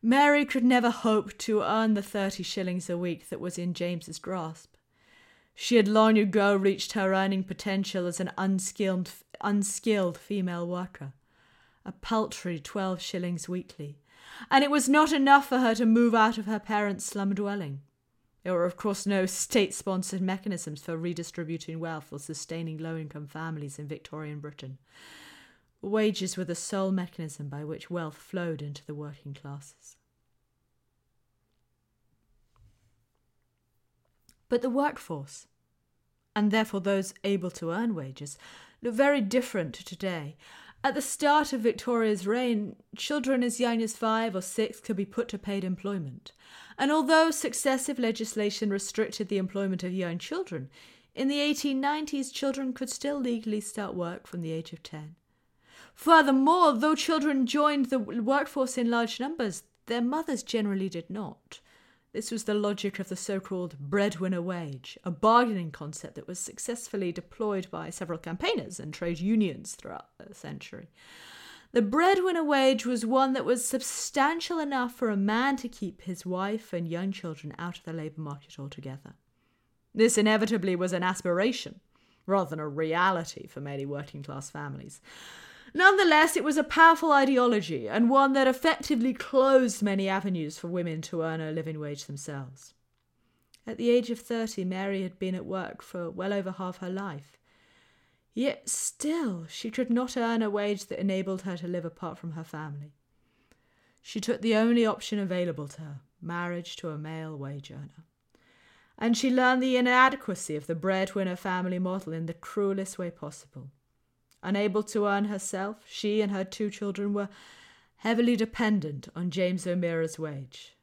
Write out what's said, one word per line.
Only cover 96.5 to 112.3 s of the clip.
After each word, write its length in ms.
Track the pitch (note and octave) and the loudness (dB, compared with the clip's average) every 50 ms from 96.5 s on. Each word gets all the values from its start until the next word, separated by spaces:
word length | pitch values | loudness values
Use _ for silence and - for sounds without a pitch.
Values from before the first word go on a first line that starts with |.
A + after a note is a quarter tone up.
half 260 | F#3 F#3 F#3+ F3+ F3+ - | -8 -8 -8 -8 -8 -8
her 120 | - F3+ | -8 -8
life. 480 | F#3 F#3+ G3 G3 D3+ C#3+ C#3+ _ _ _ _ _ _ _ _ _ _ _ _ _ _ _ _ _ _ _ _ _ _ | -6 -6 -6 -8 -10 -12 -14 _ _ _ _ _ _ _ _ _ _ _ _ _ _ _ _ _ _ _ _ _ _
Yet 320 | A3 B3 C#4 - - - - | -2 -2 -2 -2 -4 -6 -6
still, 760 | - - - - - _ - D4+ D#4+ E4+ D#4+ A#3+ F#3+ E3+ E3 D#3+ | -6 -4 -6 -8 -8 _ -4 -2 -2 0 -2 -2 -4 -6 -8 -12
she 240 | - - - A#3 | -14 -10 -10 -8
could 180 | A3 - B3+ B3 | -4 -4 -2 0
not 280 | A#3 A#3+ B3+ B3 - B3 | 0 0 0 -2 -4 -2
earn 240 | A#3 A#3 A#3 A3+ | -2 0 0 0
a 80 | A3+ G#3+ | 0 0
wage 360 | G3+ G#3 G3+ G#3 G#3 G3 - - | 0 -2 -2 -2 -2 -4 -6 -10
that 120 | - - | -8 -4
enabled 440 | F#3+ G3 F#3+ F#3 F#3+ F#3 F#3+ F#3 F#3 | -2 0 0 0 -2 -2 -4 -6 -4
her 140 | G3 F3+ E3+ | -6 -8 -6
to 100 | E3 F3 | -6 -6
live 180 | F3+ F3 E3 | -6 -6 -6
apart 320 | E3+ E3 - - E3+ D#3 - | -8 -10 -8 -10 -10 -10 -10
from 140 | - E3+ | -10 -10
her 120 | D3+ E3 D#3+ | -10 -10 -10
family. 500 | - - D#3 D#3 D#3 C#3+ C#3+ C#3+ D3 C#3+ _ _ _ _ _ _ _ _ _ _ _ _ _ _ _ _ _ _ _ _ _ | -10 -10 -10 -10 -10 -10 -12 -12 -16 _ _ _ _ _ _ _ _ _ _ _ _ _ _ _ _ _ _ _ _ _ _
She 180 | _ - - G#3+ | _ -10 -8 -6
took 220 | F#3+ - G#3+ - | -2 -2 -2 0
the 140 | - A3+ A3 | 2 2 4
only 300 | G#3+ A3 A#3 A#3+ A#3+ A#3 | 4 4 4 4 4 4
option 320 | A3 - - - - G#3+ G#3 | 2 2 -2 -4 -4 -4 -2
available 500 | G3 F#3 F#3 F3+ F3+ F3 D#3+ C#3 D3 C#3 | -2 -2 -2 -2 -2 -2 -4 -6 -8 -10
to 120 | - - | -10 -14
her, 200 | D#3+ D3+ C#3+ C#3 _ _ _ _ | -14 -14 -14 -14 _ _ _ _
marriage 540 | F3 E3 E3+ F3 F3 F3 F3 F3 E3+ E3+ - - | -10 -8 -6 -6 -4 -4 -6 -6 -8 -10 -14 -10
to 120 | - E3+ | -8 -8
a 80 | D#3 D3 | -6 -6
male 400 | D3+ D#3 D#3+ D#3+ D#3+ D#3 D#3 C#3+ | -8 -8 -8 -8 -8 -10 -10 -10
wage 340 | C#3+ C#3 C#3 C#3+ C#3 - | -8 -8 -10 -10 -12 -14
earner. 340 | D3 C#3+ C#3+ C#3+ - - D#3+ _ _ _ _ _ _ _ _ _ _ _ _ _ _ _ _ _ _ - | -14 -14 -14 -16 -18 -20 -20 _ _ _ _ _ _ _ _ _ _ _ _ _ _ _ _ _ _ -2
And 200 | - A#3 A#3+ - | 2 2 2 4
she 140 | - C4+ | 2 2
learned 320 | B3 B3+ B3+ B3+ B3+ B3+ B3+ | 4 6 6 6 4 4 2
the 140 | C4 B3+ B3 | 2 4 4
inadequacy 800 | B3 B3 B3 B3+ B3+ C4 C4 C4+ - - F#3 F3 - - D#3 | 4 6 6 8 6 6 6 2 -6 -6 -6 -6 -6 -6 -6
of 120 | D3+ D3 - | -6 -4 -4
the 80 | E3+ | -4
breadwinner 600 | E3 D3+ F#3+ F#3+ F#3+ F#3+ F#3+ - G3+ F#3+ F#3 F3+ | -2 0 0 2 2 0 0 0 -2 -2 -2 -2
family 440 | F3+ - G3+ F#3 F#3 F#3 F#3 F#3 F3+ | -4 -4 -2 -2 0 -2 -2 -2 -2
model 320 | F#3 F3+ F#3 G3 F#3+ - | -2 -2 -2 -4 -6 -6
in 140 | D#3+ D#3+ E3 | -6 -6 -6
the 80 | D#3+ | -6